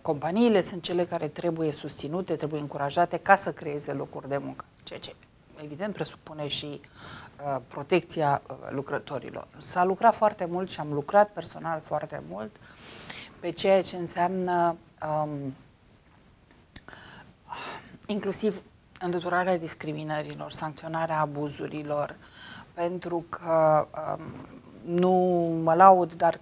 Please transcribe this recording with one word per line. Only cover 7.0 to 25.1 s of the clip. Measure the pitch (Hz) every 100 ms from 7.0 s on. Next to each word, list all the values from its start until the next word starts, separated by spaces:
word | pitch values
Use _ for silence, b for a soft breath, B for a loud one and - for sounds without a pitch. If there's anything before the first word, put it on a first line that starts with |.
| B B B - 143
uh, | 135 123
protecția, | - 143 190 - - 147 139 -
uh, | 139 -
lucrătorilor. | 139 139 143 - 135 - - - -
S-a | - 180
lucrat | 180 185 226 208
foarte | 214 - 175
mult | 175 185
și | -
am | 151
lucrat | 143 143 202 208
personal | 170 160 156 160 160
foarte | - 151 151 147 147
mult | 190 214 - B B B B B B B -
pe | 175
ceea | 165 196 190
ce | 175 180
înseamnă, | 170 180 175 190 180 175 175 165 - - 156 151
um, | 151 147 139 131 - _ _ _ _ _ - _ _ - _ - - B B B B - - B B B B B -
inclusiv | 208 196 185 214 185 - - _ -
înlăturarea | 180 175 175 175 180 180
discriminărilor, | 165 - 156 151 156 151 147 147 147
sancționarea | - 160 143 160 160 165 156
abuzurilor, | 151 147 147 139 151 151 147 147 147 - B B B B B
pentru | - 175 180 175 170 165
că, | - 170 160 156 151 - - 156 160
um, | 156 - - - - - 165
nu | 175 180